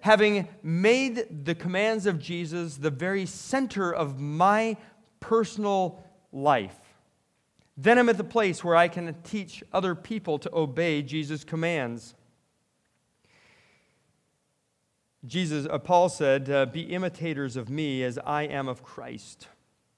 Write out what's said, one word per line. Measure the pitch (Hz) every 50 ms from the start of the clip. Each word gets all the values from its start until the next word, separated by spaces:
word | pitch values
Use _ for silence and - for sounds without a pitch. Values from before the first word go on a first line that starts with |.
having | - 202 214 208 214 208 208 202 180 - - -
made | - 156 165 175 190 220 240 262 269 262 226 240 - - 160 151 139
the | 165 170
commands | 165 - 175 180 190 208 220 226 220 185
of | 202 180 151
Jesus | 127 - 175 170 175 151 165 175 170 165 139
the | 135 139 156
very | 139 131 170 185 196 196 190
center | 185 - - - - 254 269 269 233 - 202 190 175 170
of | - 160 139 135 131
my | 143 147 151 160 180 196 208 214 226 226 214 - - - - _ _ _ _ -
personal | - - 226 226 220 - - 208 208 202 196 190 185 170 - - - - _ _ _ _ -
life, | 139 139 147 143 120 101 92 - - - - _ _ _ _ _ _ _ _ _ _ _ _ _ _ _ _ - 139
then | 135 214 240 247
I'm | 247 233
at | 226 185
the | 190
place | - - 233 214 190 165 -
where | - 175 165
I | 170 175 175
can | 170 180 175 165 151 - -
teach | - - 208 190 170 - - - -
other | - 190 190 185 170
people | - - - 226 214 - 175 151 143
to | - - -
obey | 165 156 143 127 156 170 170 151 147
Jesus' | 147 123 147 160 151 139 156 147 -
commands. | - 165 160 165 170 170 151 127 117 117 117 - - - _ _ _ _ _ _ _ _ _ _ _ _ _ _ _ _ _ _ _ _ _ _ _ _ _ _ _ _ _ _ _ _ _ _ _ _ _ _ _ _ _ _ _ _ _ _ _ _ _ _ _ _ _ _ _ _ _ _ _ _ _ -
Jesus, | 120 113 180 185 156 151 147 135
uh, | 156 - 139
Paul | - - 180 175 180 175
said, | - - 151 139 135 139 135 135
uh, | 143 139 135
"Be | 127 117 160
imitators | 170 170 175 180 185 175 180 - 160 165 156 139 139 131 117
of | 131 113 110
me | 139 151 156 147 135 127 127
as | 123 117 139
I | - - 147 147 151
am | 147 139 139 135 131
of | 123 - -
Christ." | - - - 120 123 123 107 - - - - - - _ _ _ _ _ _ _ _ _